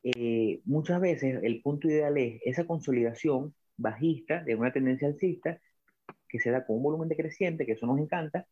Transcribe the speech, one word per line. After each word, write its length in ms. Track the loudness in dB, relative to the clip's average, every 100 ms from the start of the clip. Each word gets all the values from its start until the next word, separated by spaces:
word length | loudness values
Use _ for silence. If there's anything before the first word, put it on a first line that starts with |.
eh, 580 | -2 0 0 2 2 0
muchas 360 | 0 0 2 2
veces 400 | 2 2 -2 0
el 180 | -2 -2
punto 260 | -2 0 2
ideal 280 | 2 2 2
es 240 | 0 -2
esa 220 | -4 -2 -2
consolidación 880 | -2 0 2 2 0 0 0 -2 -12 _ -4
bajista 640 | -4 0 0 0 -2 -4
de 120 | 0
una 180 | 2 2
tendencia 360 | 2 2 2 0
alcista 520 | 0 -2 0 -4 -6 _ _ _ _ -20 -20 _
que 100 | -2
se 120 | 0
da 140 | 0
con 120 | 0 0
un 60 |
volumen 240 | 2 0 -2
decreciente, 580 | -2 -4 -2 -2 0 -2
que 60 |
eso 140 | 0 2
nos 120 | 2
encanta 480 | 2 -2 -2 -6 -8